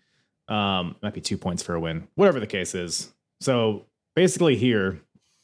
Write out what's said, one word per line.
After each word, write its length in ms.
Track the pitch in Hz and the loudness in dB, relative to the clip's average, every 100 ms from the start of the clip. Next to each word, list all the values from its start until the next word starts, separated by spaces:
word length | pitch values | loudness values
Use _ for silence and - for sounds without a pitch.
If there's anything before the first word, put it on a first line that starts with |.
| _ _ _ _ - | _ _ _ _ -6
um, 480 | 107 101 95 87 - | -2 0 0 -4 -6
it 60 | |
might 100 | 104 | -8
be 60 | 87 | -6
two 160 | - 101 | -6 -4
points 240 | 92 87 | -4 -6
for 120 | - | -4
a 60 | 85 | -4
win, 280 | 82 82 - - | -4 -6 -6 2
whatever 240 | 196 135 | 4 4
the 60 | 104 | -2
case 260 | 98 87 | -4 -4
is. 380 | 90 87 - - _ _ - | -6 -6 -6 -8 _ _ -6
So 440 | 139 123 110 101 - _ _ - | 0 2 2 0 -8 _ _ 2
basically 400 | 156 151 165 110 | 2 4 4 4
here, 440 | 127 107 95 82 - _ _ _ | 2 2 0 -4 -12 _ _ _